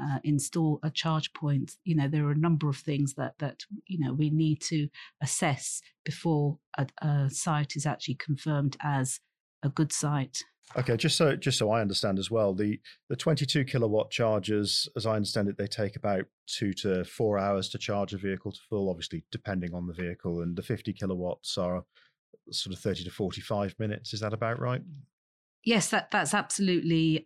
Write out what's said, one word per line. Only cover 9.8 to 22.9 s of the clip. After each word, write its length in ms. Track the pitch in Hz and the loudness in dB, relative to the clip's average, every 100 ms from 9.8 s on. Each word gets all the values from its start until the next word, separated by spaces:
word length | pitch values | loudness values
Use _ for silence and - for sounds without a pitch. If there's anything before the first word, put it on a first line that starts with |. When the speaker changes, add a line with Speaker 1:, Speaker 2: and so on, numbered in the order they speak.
| 151 | 0
Speaker 1:
site. 480 | - 147 147 131 - - _ - - | 0 0 0 -2 -6 -10 _ -6 -2
Speaker 2:
Okay, 200 | 131 117 | 2 2
just 200 | 156 - | 2 4
so, 180 | 156 | 4
just 240 | - 139 127 | 4 0 2
so 140 | 107 | 4
I 80 | 113 | 2
understand 400 | 104 95 104 95 | 2 0 0 0
as 100 | 92 | 0
well, 240 | 113 101 | 2 4
the, 240 | 95 104 107 - - - | 2 0 -2 -8 -18 -8
the 80 | 120 | -2
twenty-two 480 | 165 151 139 151 | 2 2 2 0
kilowatt 440 | 131 127 113 107 - | 2 2 2 2 0
chargers, 760 | - 113 107 98 107 101 - - | 0 2 2 2 0 2 0 -2
as 100 | 120 | -2
I 120 | 107 110 | 0 0
understand 320 | 98 110 101 | 0 0 0
it, 100 | 98 | -2
they 80 | 104 | -4
take 300 | - 101 - | -2 -4 -2
about 300 | 104 95 - _ - | -2 -2 -2 _ -10
two 260 | - 104 | -4 -2
to 300 | 92 104 92 | 0 0 0
four 360 | 87 - 110 101 | 0 -2 0 2
hours 280 | 98 98 92 | 2 2 -2
to 80 | - | -6
charge 360 | - 101 98 | -4 -2 -2
a 40 | 95 | -4
vehicle 340 | 98 92 101 | -4 -4 -6
to 80 | - - | -12 -6
full, 200 | 107 98 | -2 0
obviously 360 | 85 82 82 - | -2 -6 -8 -8
depending 420 | - - 95 87 | -10 -6 -4 -4
on 140 | 87 87 | -6 -8
the 40 | |
vehicle, 500 | 85 87 87 90 85 | -6 -8 -6 -4 -4
and 120 | 85 | -4
the 80 | 87 | -4
fifty 300 | - 110 - | -4 -4 -4
kilowatts 640 | 95 98 90 90 - - - | -4 -4 -2 -4 -6 -6 -4
are 240 | 90 90 - _ _ _ _ - - | -2 -4 -6 _ _ _ _ -20 -10
sort 200 | 82 95 | -8 -6
of 80 | 90 | -4
thirty 220 | 107 | -2